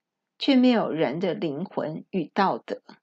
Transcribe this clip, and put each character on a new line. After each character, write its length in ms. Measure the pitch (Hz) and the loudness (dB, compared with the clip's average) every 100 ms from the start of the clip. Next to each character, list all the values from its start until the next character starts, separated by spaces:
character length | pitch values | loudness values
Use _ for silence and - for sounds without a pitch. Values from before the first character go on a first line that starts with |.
| _ _ _ - | _ _ _ -6
却 160 | - 254 | 2 4
没 140 | 254 | 6
有 200 | 226 160 | 4 0
人 300 | 147 139 160 | 0 -2 0
的 140 | 190 | -2
灵 320 | 208 170 139 190 | -2 -4 -4 -6
魂 400 | - 113 160 - | -6 -6 -8 -8
与 220 | 190 151 | -6 -4
道 240 | - 190 123 | 0 0 -2
德， 240 | - - - - | -8 -14 -14 -20